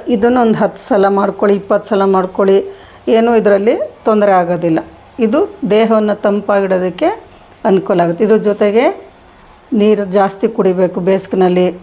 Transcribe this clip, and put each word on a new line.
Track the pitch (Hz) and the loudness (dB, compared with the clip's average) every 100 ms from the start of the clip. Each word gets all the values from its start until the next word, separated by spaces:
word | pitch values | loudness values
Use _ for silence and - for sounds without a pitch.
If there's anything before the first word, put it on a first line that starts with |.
| - | 0
ಇದನ್ನು | 233 240 254 | 0 2 2
ಒಂದು | 233 175 | 2 0
ಹತ್ತು | 214 - | -2 -4
ಸಲ | - 208 196 | -2 0 2
ಮಾಡ್ಕೊಳ್ಳಿ, | 196 196 190 208 202 | 2 -2 0 0 0
ಇಪ್ಪತ್ತು | 196 208 - | 0 -2 0
ಸಲ | 202 | 0
ಮಾಡ್ಕೊಳ್ಳಿ, | 196 190 185 - 196 196 - - - - - | 2 0 -2 -2 2 2 0 -10 -20 -12 -2
ಏನೂ | 226 233 | 0 2
ಇದರಲ್ಲಿ | 233 208 202 208 330 605 - | 2 2 2 2 -2 -4 -6
ತೊಂದರೆ | - 214 202 | -2 2 2
ಆಗೋದಿಲ್ಲ. | 185 175 175 170 160 - - - - | 2 0 -2 0 -2 -4 -14 -18 -4
ಇದು | 220 277 403 - 208 | 0 0 -2 -4 -2
ದೇಹವನ್ನು | 208 226 220 208 | 0 2 2 0
ತಂಪಾಗಿಡೋದಕ್ಕೆ | 208 208 202 202 202 196 185 180 175 330 453 - - - - | -2 -2 -2 -2 -2 0 -2 -2 -2 -4 -4 -10 -20 -20 -6
ಅನುಕೂಲ | 226 190 - 196 | 0 0 0 0
ಆಗುತ್ತೆ. | 170 170 | 0 0
ಇದ್ರ | 214 220 | 0 2
ಜೊತೆಗೆ | 196 208 208 214 302 403 - - - - - - - | 0 0 0 2 0 -2 -10 -20 -20 -20 -20 -20 -6
ನೀರು | 226 208 208 | 0 2 2
ಜಾಸ್ತಿ | 202 196 196 - - | 0 0 0 -2 -4
ಕುಡಿಬೇಕು | - 190 180 180 185 | 0 0 0 -2 -2
ಬೇಸಿಗೆನಲ್ಲಿ, | 175 190 190 190 185 180 180 175 | -2 -2 -2 0 2 2 0 -2